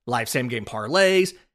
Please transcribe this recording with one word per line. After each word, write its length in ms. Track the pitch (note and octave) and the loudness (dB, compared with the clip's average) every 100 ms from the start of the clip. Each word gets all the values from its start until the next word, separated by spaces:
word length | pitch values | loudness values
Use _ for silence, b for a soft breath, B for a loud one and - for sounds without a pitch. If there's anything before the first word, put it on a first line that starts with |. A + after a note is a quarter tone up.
| - | -4
live 220 | A#2+ A2+ | -2 -2
same-game 380 | C#3 B2+ A#2+ G#2 | -4 -4 -6 -8
parlays, 640 | A2 G#2+ F3+ F#3+ F#3+ F#3 - b | -8 -2 2 4 4 2 -2 b